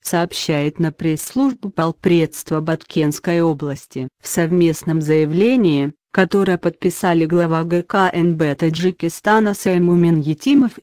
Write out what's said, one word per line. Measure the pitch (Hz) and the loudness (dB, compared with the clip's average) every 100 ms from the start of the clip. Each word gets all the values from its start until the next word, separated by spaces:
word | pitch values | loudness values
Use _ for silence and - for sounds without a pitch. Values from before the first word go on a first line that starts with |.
сообщает | - 170 175 - - 151 147 147 | -6 -4 -2 -6 -4 -2 -2 -2
на | 160 | -4
пресс-службу | - 160 156 - 254 269 247 202 | -2 -4 -4 -4 -2 -2 -2 -8
полпредства | 180 165 - 190 170 160 - - 156 | -4 -4 -2 0 2 0 -4 -6 -4
Баткенской | 160 160 - 165 151 147 - 170 | -4 -6 -4 -2 -2 -2 -2 0
области. | 165 147 147 135 - 135 131 _ | 0 -2 -6 -10 -12 -12 -12 _
В | - | -8
совместном | - 165 180 165 156 - 160 | -2 0 2 2 0 -2 -2
заявлении, | 151 156 151 165 226 262 190 143 139 - _ | 2 2 2 2 2 4 2 2 -2 -6 _
которое | - 185 202 190 180 | -2 0 2 0 0
подписали | 175 - 180 - 185 165 156 | -2 -2 -4 -2 0 2 2
глава | 175 165 160 | 2 2 0
Г | 165 175 | 0 -2
К | 175 196 185 | -2 0 0
Н | 170 170 160 | 2 0 0
Б | 151 | -2
Таджикистана | 139 165 160 180 175 165 - - 220 214 202 | 0 -2 0 -2 -2 -6 -4 0 2 2 -2
Саймумин | 196 180 175 175 170 165 | 0 2 4 4 4 2
Етимов | 147 156 262 285 247 - | 0 -2 2 4 2 -2